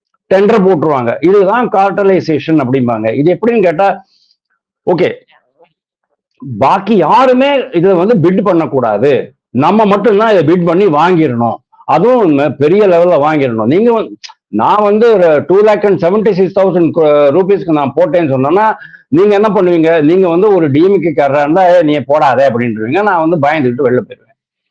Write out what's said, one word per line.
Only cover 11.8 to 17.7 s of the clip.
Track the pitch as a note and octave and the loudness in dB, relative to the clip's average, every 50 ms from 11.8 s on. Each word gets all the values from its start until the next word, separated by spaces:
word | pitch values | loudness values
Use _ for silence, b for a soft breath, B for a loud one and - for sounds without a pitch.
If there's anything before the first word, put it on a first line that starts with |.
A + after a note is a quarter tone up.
| b | b
அதுவும் | b C3+ D#3 F3 A#3 B3+ B3 A3 E3+ D3 C#3 | b -2 0 2 2 2 2 2 0 0 0
ம-, | C#3 B2 A2 | 0 -2 -2
பெரிய | - C3+ D3+ F3 G#3 G#3+ G3 | -2 0 0 2 2 2 2
லெவல்ல | F3 E3+ F3 F3+ F3 D3 | 2 2 2 2 2 0
வாங்கிடணும். | C#3 D3+ D#3 D3+ C3+ B2+ A2+ A2 A2 | 0 0 0 -2 -2 -2 -4 -4 -2
நீங்க | A2 C#3 F#3 A3+ A#3+ A#3 | 0 0 0 2 0 0
வந்து, | A3 F#3 A#2+ G#2 - B B B B _ _ | -2 -4 -8 -12 -18 B B B B _ _
நான் | - G#2 A2+ C#3+ F3+ G#3 G#3+ | -4 -2 0 0 0 0 0
வந்து | G3+ G3+ G#3+ A3+ A#3+ A3+ | 0 0 2 2 2 2
ஒரு | G3 F3 E3 D#3 C#3+ C#3 | 2 2 2 2 0 0
டூ | - F3 G3 G#3+ | 0 0 2 2
லேக் | A3 G#3 G3+ - | 2 2 2 0
அண்ட் | G#3 G3 D3+ E3+ | 0 0 0 0
செவன்டி | E3 F#3+ A3 G#3 A#3 G3+ | -2 -2 0 0 0 0
சிக்ஸ் | E3 F#3+ F3 F#3 G3+ | 0 -2 -2 0 0
தௌசண்ட் | F#3+ F#3+ D#3+ F3+ E3+ D#3 - E3+ D#3+ D3+ D3 D3 D3 C#3+ | 0 0 0 0 0 0 0 0 0 2 2 2 2 2
ருபீஸ்க்கு | C#3 E3+ F#3+ F3 G3+ F3+ - E3+ | 2 0 0 0 0 -2 -2 -2